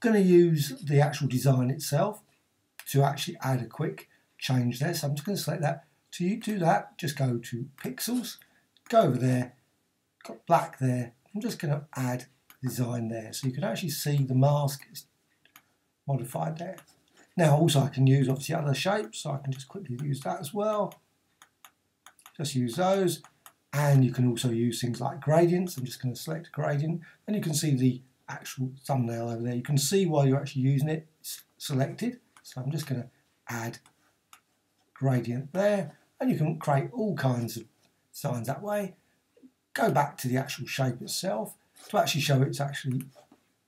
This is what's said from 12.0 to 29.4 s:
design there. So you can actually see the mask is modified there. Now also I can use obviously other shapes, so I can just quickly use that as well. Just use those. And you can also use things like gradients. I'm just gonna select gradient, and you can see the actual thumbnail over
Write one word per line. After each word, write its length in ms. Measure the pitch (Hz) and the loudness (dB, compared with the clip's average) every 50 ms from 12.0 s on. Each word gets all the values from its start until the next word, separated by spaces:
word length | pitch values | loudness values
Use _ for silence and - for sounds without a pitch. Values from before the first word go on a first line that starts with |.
| 127 123 123 127 - - _ _ _ - - _ | -4 -4 -4 -4 -8 -14 _ _ _ -20 -14 _
design 460 | 131 123 - 123 123 117 123 120 113 110 | -8 -6 -2 -2 -2 -2 -2 -4 -4 -6
there. 240 | 113 110 107 110 | -6 -8 -10 -10
So 140 | - - 139 | -10 -6 -6
you 60 | 127 | -4
can 100 | 131 151 | -4 -2
actually 280 | 185 220 202 - 190 151 | -4 -4 -4 -4 -4 -6
see 260 | - - - 147 143 | -6 -4 -2 0 0
the 180 | 143 135 123 127 | 0 0 2 4
mask 500 | 131 135 147 147 147 143 139 - - - - | 4 4 6 4 2 0 -2 -4 -6 -12 -18
is 160 | - - - _ _ _ _ _ _ _ _ _ _ - _ _ _ _ _ _ _ _ _ 143 | -20 -20 -20 _ _ _ _ _ _ _ _ _ _ -20 _ _ _ _ _ _ _ _ _ -4
modified 500 | 135 120 - - - 156 165 160 160 165 | -4 -4 -4 -6 -6 -6 -4 -4 -6 -6
there. 180 | 170 190 196 - - _ _ _ _ _ _ _ _ _ _ | -10 -10 -12 -14 -18 _ _ _ _ _ _ _ _ _ _
Now 200 | 185 160 147 143 | 4 6 6 6
also 260 | 151 165 147 - 139 | 6 6 6 6 4
I 60 | - - | 2 2
can 200 | - 131 135 131 | 2 4 6 6
use 200 | 135 139 127 127 | 6 6 6 2
obviously 280 | 139 - - 147 165 | 0 -2 -4 -4 -4
other 180 | 160 147 143 131 | -2 0 -2 -2
shapes, 460 | - - 190 208 214 - - - - | 0 0 0 0 0 -2 -6 -10 -10
so 100 | - 147 | -8 -6
I 80 | 139 - | -8 -6
can 140 | - 135 | -6 -6
just 160 | 131 - - - | -6 -8 -10 -14
quickly 280 | - 202 190 123 120 131 | -14 -12 -10 -8 -8 -6
use 180 | 151 143 135 - | -4 -4 -4 -4
that 180 | - 185 175 190 | -4 -6 -6 -6
as 120 | - - | -8 -6
well. 400 | 220 202 208 214 214 208 196 - - - _ _ _ _ _ _ _ _ - _ _ _ - _ _ _ _ _ _ _ _ - _ _ _ - - | -4 -2 -2 0 0 0 -2 -2 -6 -12 _ _ _ _ _ _ _ _ -20 _ _ _ -20 _ _ _ _ _ _ _ _ -20 _ _ _ -18 -10
Just 200 | - 143 143 135 | -8 -8 -4 -2
use 180 | 127 123 117 117 | -2 -2 -2 0
those. 480 | 170 185 190 196 196 190 170 156 - - - _ _ _ - - _ _ _ 143 | 0 2 2 4 4 2 2 0 -2 -8 -18 _ _ _ -20 -20 _ _ _ -2
And 280 | 143 147 143 139 135 127 | 2 4 6 6 6 6
you 80 | 117 | 4
can 160 | - 127 123 123 | 4 2 2 2
also 220 | 117 - 127 120 | 2 0 -2 0
use 300 | 117 117 120 120 117 - | 0 0 0 0 0 -2
things 200 | 120 117 117 - | -4 -4 -4 -4
like 200 | - - - - | -6 -6 -6 -4
gradients. 560 | - 143 156 170 175 165 180 180 185 180 - | 0 2 4 6 6 6 4 2 0 -2 -6
I'm 80 | 131 123 | -8 -8
just 160 | - - - | -8 -8 -6
gonna 140 | 131 123 117 | -6 -6 -6
select 380 | - - 160 160 160 - - | -6 -8 -8 -8 -8 -10 -10
gradient, 480 | - 143 156 151 147 143 160 160 180 - - - - _ _ | -6 -4 -2 0 0 0 -2 -2 -4 -6 -8 -14 -20 _ _
and 80 | 208 214 | -4 -4
you 80 | 202 | -2
can 120 | - 160 147 | -2 -2 -2
see 200 | 143 160 151 135 | 0 0 2 2
the 280 | 123 127 127 120 - - _ _ _ _ - | 4 4 2 2 0 -8 _ _ _ _ -16
actual 420 | - - - - - 131 131 131 131 135 - | -14 -14 -14 -14 -8 -6 -6 -6 -8 -10 -6
thumbnail 440 | - 143 127 117 117 117 117 117 117 | -2 -2 0 0 -2 -4 -4 -4 -6
over 140 | 117 117 | -6 -4